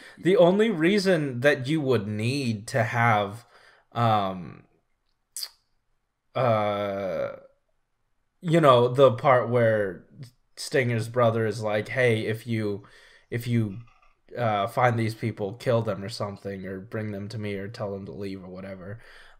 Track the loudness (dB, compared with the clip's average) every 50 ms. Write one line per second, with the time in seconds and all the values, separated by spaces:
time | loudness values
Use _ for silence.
0 | -20 -20 -14 -4 0 2 6 6 6 6 6 4 2 2 2 2 2 2 2 2
1 | 2 2 2 2 0 -2 -4 2 2 2 2 2 0 -2 -2 0 2 2 2 2
2 | 0 -2 -4 -2 -2 -2 -2 -2 -2 -2 -4 -4 -6 -4 -2 -2 -2 0 0 2
3 | 2 4 4 2 0 -2 -6 -12 -18 _ _ -20 -20 -20 _ _ _ _ -4 0
4 | 2 2 2 2 0 -2 -4 -8 -10 -14 -16 -20 -20 _ _ _ _ _ _ _
5 | _ _ _ _ _ _ -14 -14 -14 -14 _ _ _ _ _ _ _ _ _ _
6 | _ _ _ _ _ _ -4 -2 0 2 2 2 2 0 -2 -2 -4 -4 -4 -4
7 | -4 -4 -4 -4 -4 -6 -6 -12 -18 -20 _ _ _ _ _ _ _ _ _ _
8 | _ _ _ _ _ _ _ _ -4 2 4 6 8 8 8 6 6 4 4 6
9 | 6 6 6 4 4 4 4 4 4 2 2 2 4 4 4 2 0 -2 -4 -8
10 | -14 _ _ -20 -20 -20 _ _ _ _ _ -14 -10 -2 0 0 0 0 0 -2
11 | -4 -2 0 2 2 4 4 2 0 -2 -2 -4 -4 -2 -2 -2 -4 -4 -2 0
12 | 2 2 2 2 0 -4 -4 -6 -6 -6 -4 -2 -2 -2 -4 -6 -10 -16 -20 -20
13 | -20 -20 -20 -20 _ -8 -8 -6 -4 0 0 0 0 -2 -4 -10 -16 -20 _ _
14 | _ _ _ _ _ -14 -8 -4 -2 0 0 0 0 -2 0 2 2 2 2 2
15 | 0 -2 -4 -4 -6 -6 -6 -6 -6 -8 -8 -6 -2 0 0 0 0 -2 -6 -6
16 | -8 -10 -8 -8 -8 -8 -10 -10 -12 -12 -10 -10 -10 -10 -12 -12 -12 -10 -10 -8
17 | -8 -8 -8 -8 -10 -10 -10 -8 -8 -6 -6 -8 -8 -10 -10 -10 -8 -8 -8 -10
18 | -10 -12 -12 -10 -10 -10 -10 -12 -14 -14 -16 -14 -14 -14 -14 -14 -14 -14 -16 -16
19 | -18 -20 -20 -20 -20 -20 -20 -12